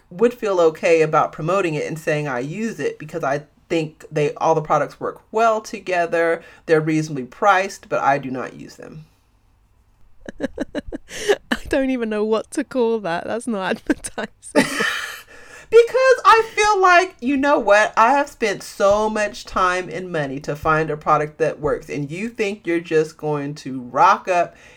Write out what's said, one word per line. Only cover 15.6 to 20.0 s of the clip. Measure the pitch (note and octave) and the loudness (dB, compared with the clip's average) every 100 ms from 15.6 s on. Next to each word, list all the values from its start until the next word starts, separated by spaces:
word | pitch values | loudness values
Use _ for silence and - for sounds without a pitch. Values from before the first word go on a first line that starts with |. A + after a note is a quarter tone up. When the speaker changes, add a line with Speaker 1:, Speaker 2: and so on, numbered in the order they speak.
| - A4+ A#4 C5 C5 - G4 | 4 6 6 4 4 4 6
Speaker 1:
I | A4+ A4 | 6 4
feel | - G#4+ G4+ | 2 2 4
like, | F#4 F4+ F#4 - | 6 6 4 -2
you | A#3+ C#4 | -2 0
know | C#4 D4+ | 2 2
what? | A3+ G#3 G#3+ G#3 | 4 4 4 4
I | A#3 | 4
have | C#4 D4 | 4 0
spent | - G#3+ E3 | -2 -4 -4
so | - - G3 G#3 G#3+ | -8 0 2 4 2
much | G#3+ G#3 - - | -2 -4 -6 -6
time | G#3+ F#3 F3+ E3+ | 0 0 0 -4
and | D#3+ | -8